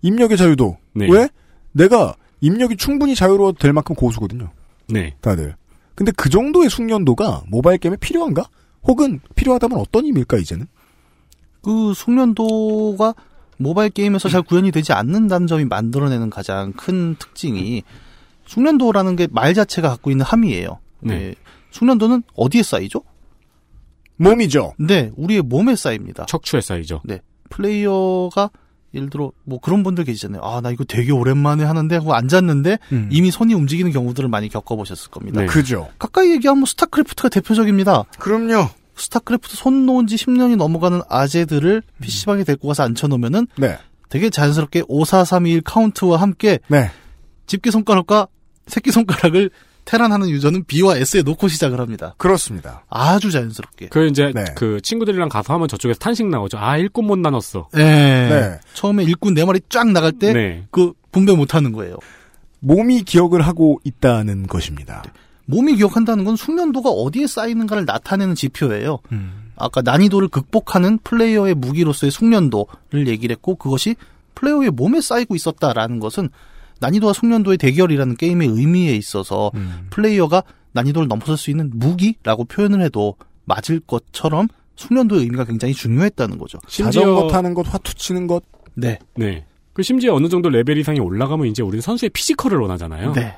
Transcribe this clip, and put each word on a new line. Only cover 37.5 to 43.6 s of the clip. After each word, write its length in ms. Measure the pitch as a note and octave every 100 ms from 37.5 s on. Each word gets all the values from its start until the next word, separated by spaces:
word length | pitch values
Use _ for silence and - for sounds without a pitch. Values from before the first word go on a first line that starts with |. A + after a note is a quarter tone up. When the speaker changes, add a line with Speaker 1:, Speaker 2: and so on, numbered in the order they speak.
| A3 G#3+ G3 F#3+ D#3 G2+ -
Speaker 1:
그럼요. 500 | - A3 A3+ A3+ C#3+ - _ -
Speaker 3:
스타크래프트 600 | - A#3+ - A#3+ - -
손 300 | C4+ C4+ C4
놓은 180 | B3+ A#3
지 120 | A3
십 120 | -
년이 280 | B3 B3 A3+
넘어가는 440 | D#3 E3 F3 F3 -
아재들을 720 | B2 C#3 E3 E3 D3+ D#3 A3
Speaker 1:
음. 180 | - -
Speaker 3:
피씨방에 420 | A#2 - - G3+
데리고 240 | F#3 C#3 C#3+
가서 160 | D3
앉혀놓으면은 640 | C3 A#2 D3+ C3 A#2 F3 A#3+
Speaker 1:
네. 220 | -